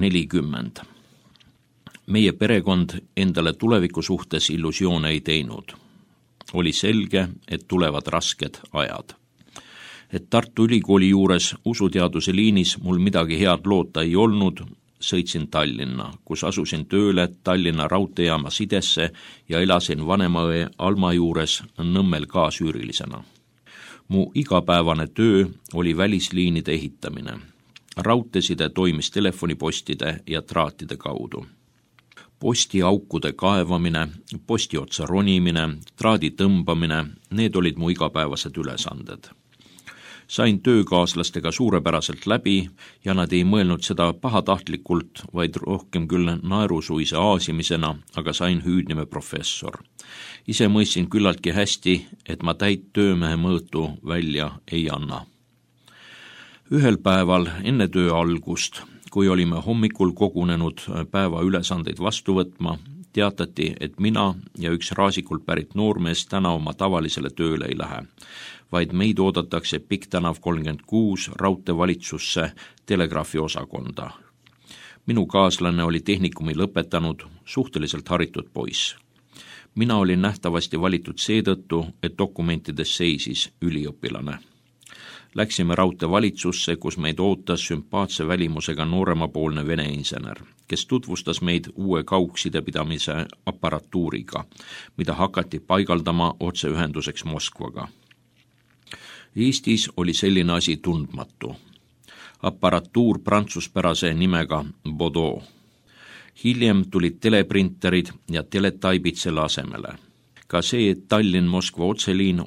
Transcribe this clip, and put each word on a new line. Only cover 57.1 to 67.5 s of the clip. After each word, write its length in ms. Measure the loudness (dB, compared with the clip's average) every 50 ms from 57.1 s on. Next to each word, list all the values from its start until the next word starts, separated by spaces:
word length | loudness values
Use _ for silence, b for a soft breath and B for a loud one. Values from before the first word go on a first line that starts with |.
| 4 4 4 4 4 4 2 0 -4 -4 -2
enne 240 | 0 2 2 2 2
töö 260 | 2 2 2 4 4
algust, 720 | 2 2 2 0 -2 -4 -6 -6 -4 -6 -6 -8 -14 B B B B B -4
kui 180 | 0 2 4 4
olime 300 | 4 4 2 2 0 -2 -2
hommikul 460 | -2 0 0 0 0 2 2 2 2 2
kogunenud 720 | 2 0 0 2 0 0 0 2 0 0 -2 -4 -6 -10 -8 -8 -6 -6 -4
päeva 320 | -2 0 0 0 0 0
ülesandeid 560 | 0 0 0 0 -2 -2 -4 -4 -4 -6 -6 -4
vastu 400 | -4 -4 -4 -2 -2 0 0 0
võtma, 400 | 0 -2 -4 -6 -4 -4 -4 -6 -10 -14 -18 -20 -20 -6
teatati, 640 | -2 0 0 0 0 -4 -6 -6 -4 -4 -4 -4 -4 -6
et 180 | -10 -10 -4 -2
mina 380 | 0 0 2 2 0 0 -2 -4 -10 -16 -10 -6
ja 120 | -4 -2
üks 220 | -2 -2 -4 -4 0
Raasikult 480 | 0 2 2 2 -2 -4 -6 -8 -6 -4
pärit 280 | -4 -4 -4 -4 -4 -4
noormees 520 | 0 0 0 0 0 0 -2 -2 -4 -4 -4
täna 240 | -2 0 0 0 0
oma 160 | -2 -4 -6 -4
tavalisele 600 | -2 0 0 0 0 -2 -2 -4 -6 -6 -6 -4
tööle 320 | -2 -2 -2